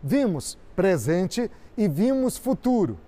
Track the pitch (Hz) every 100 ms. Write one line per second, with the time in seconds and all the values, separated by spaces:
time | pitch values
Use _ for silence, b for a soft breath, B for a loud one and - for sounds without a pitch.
0 | 143 247 262 160 - - - - 190 175
1 | 113 170 185 - 240 B B - 208 143
2 | 226 269 254 - 247 262 247 247 170 101